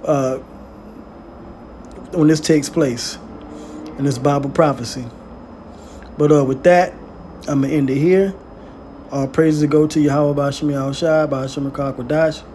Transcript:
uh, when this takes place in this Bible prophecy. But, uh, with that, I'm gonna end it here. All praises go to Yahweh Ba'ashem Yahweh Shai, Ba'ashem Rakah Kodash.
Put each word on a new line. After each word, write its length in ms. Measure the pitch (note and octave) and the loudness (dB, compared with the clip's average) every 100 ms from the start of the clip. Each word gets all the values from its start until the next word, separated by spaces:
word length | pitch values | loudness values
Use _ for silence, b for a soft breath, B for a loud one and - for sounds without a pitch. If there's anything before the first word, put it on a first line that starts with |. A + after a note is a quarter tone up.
| - | 0
uh, 320 | C#3+ C3 C3+ - - - - - - - - - - - - - - - - - | 0 0 -4 -10 -18 -20 -20 -20 -20 -20 -20 -20 -20 -20 -20 -20 -20 -18 -18 -8
when 160 | F3+ D#3 | 2 4
this 100 | D#3 | 4
takes 300 | - D#3 C#3 | 4 2 2
place 480 | E3 C#3+ A#2+ - - - - - B B B B - | -2 -2 -2 -8 -12 -16 -18 -18 B B B B -4
in 60 | |
this 140 | C#3 B2 | -4 0
Bible 320 | C#3 C#3+ C#3 | 0 0 -2
prophecy. 560 | - D#3 C3 A#2 C3+ A#2+ - - - - - - B B B B - | 2 2 0 -8 -10 -12 -14 -20 -20 -20 -20 -20 B B B B 0
But, 140 | D3 | 4
uh, 120 | D3+ | 6
with 200 | C3 C3+ | 4 2
that, 300 | F3 F3 F#3 - - - - - - | 6 6 4 -4 -18 -18 -18 -14 -4
I'm 140 | D3 | 0
gonna 120 | C3+ | 2
end 160 | D3+ C3+ | 0 0
it 60 | C#3 | 2
here. 380 | D#3+ F#3+ G3 F#3+ - - B B - - - | 4 4 2 -2 -16 -20 B B -20 -20 -8
All 160 | C#3 C3+ | -4 -2
praises 380 | - D#3+ D3+ D3 | 2 2 4 4
go 180 | D3+ D3+ | 4 4
to 140 | D#3 | 2
Yahweh 320 | D3 C#3+ D3 | 2 2 2
Ba'ashem 360 | C#3+ C#3+ C#3 D3 | 0 -2 -2 -2
Yahweh 220 | C#3 C3+ | -2 -4
Shai, 340 | C3+ E3 D#3 D3+ | -2 2 2 2
Ba'ashem 440 | C3+ C3 C#3+ C#3 | -2 -4 -6 -6
Rakah 240 | C#3 C#3 C3 | -4 -6 -6
Kodash. 460 | A#2+ D3+ D#3+ D#3 - | -2 0 0 -2 -14